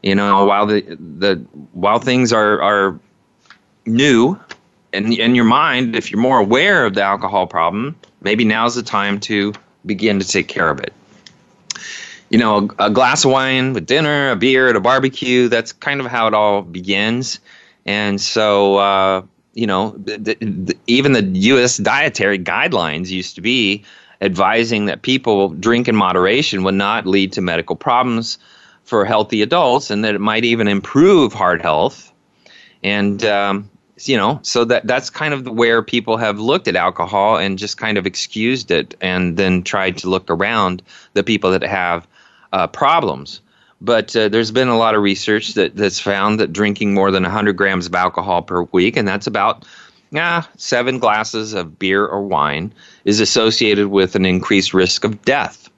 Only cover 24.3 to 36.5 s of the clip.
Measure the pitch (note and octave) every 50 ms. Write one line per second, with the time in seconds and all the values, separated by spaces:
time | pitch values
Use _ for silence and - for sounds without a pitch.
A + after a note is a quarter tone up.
24.3 | F2+ E2 G2 F#2+ A2 A#2 A#2 A2+ A#2 G#2+ G#2 G2+ D#2 - - B2 C3 C3 - A#2+
25.3 | G#2+ G2 G2 G2 D#2 F2 F#2 A2+ A#2+ A#2+ B2 A#2+ A2 G#2+ G2 F#2 F2+ F2+ F2+ F#2+
26.3 | A2 C3+ C#3+ - - F#2+ F#2 F#2+ G2 G2 G2 G2+ A2 A2+ - F#2 G2 G2 F#2+ F#2+
27.3 | - - F#2 F2+ E2+ E2 E2 - F2 - - C#3 A#2+ B2 B2+ B2+ A#2 A2+ A2+ -
28.3 | - - _ _ - - - _ _ _ _ - B2 G#2+ G2+ G2+ - G#2+ G#2+ -
29.3 | A#2+ G#2+ G#2+ - E3 F3+ E3 B2+ A#2+ D3 - - G#2 G3+ A2 A2 G#2 G2 G2+ -
30.3 | G#2+ A2+ A#2+ A#2 A#2 A2+ A2 G#2 G2+ G2 - - - C3+ E3 F#3+ G3+ E3+ C#3 G#2+
31.3 | - G#2+ G2 F2+ F2+ E2 F2 E2+ D2+ D2+ F2 C3+ - - - _ _ _ _ _
32.3 | _ _ _ - - - - _ _ _ - F#2+ G#2 G#2 G2+ G2+ G2+ G2+ A2+ G#2+
33.3 | G#2 G2+ G2+ G2+ G2 G2+ G2+ G#2 _ _ _ _ _ - - - C3+ A2 G2 A2
34.3 | D3 D3+ - - - A#2+ A#2 A#2 B2 - - G#2+ B2 C3+ B2 - - - D3+ D3+
35.3 | D3 C3+ B2+ B2+ A2+ A2+ A#2+ A#2 A#2 A2+ G#2+ - - A#2+ A2 A#2 A2+ A2+ A#2 G#2+
36.3 | G2+ G#2 G#2+ A#2+